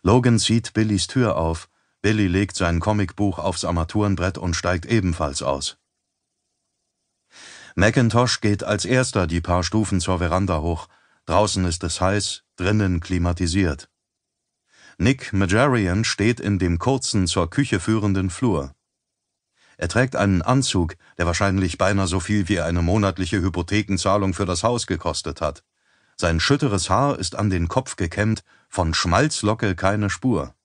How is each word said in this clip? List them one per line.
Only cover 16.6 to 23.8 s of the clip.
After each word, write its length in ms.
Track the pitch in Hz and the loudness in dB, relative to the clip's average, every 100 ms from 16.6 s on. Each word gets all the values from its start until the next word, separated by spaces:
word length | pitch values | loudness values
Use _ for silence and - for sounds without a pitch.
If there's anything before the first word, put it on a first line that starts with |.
| 90 85 | 0 0
kurzen, 480 | 123 131 - 104 90 | 0 -2 -2 -2 0
zur 220 | 98 85 | 0 -2
Küche 300 | - 143 92 | -2 0 -2
führenden 500 | - 110 101 95 92 | 0 0 0 0 -2
Flur. 440 | - 123 82 69 - _ _ _ _ _ _ _ _ _ - | -2 -2 -2 -4 -14 _ _ _ _ _ _ _ _ _ -8
Er 120 | 87 | -2
trägt 260 | 113 131 - | 0 0 2
einen 260 | 101 92 | 2 2
Anzug, 540 | - 131 131 95 82 - _ - | 2 0 2 0 -2 -6 _ -4
der 80 | 85 | -2
wahrscheinlich 520 | 87 98 98 92 82 | 0 0 2 0 0
beinahe 300 | 95 101 92 | 0 2 0
so 140 | 92 | -2
viel 260 | - 104 87 | 0 0 0
wie 140 | 92 | 0
eine 200 | 80 87 | 0 0
monatliche 600 | 85 107 98 92 90 104 | 2 2 2 0 -2 0
Hypothekenzahlung 920 | 90 87 82 104 | 0 -2 -2 -2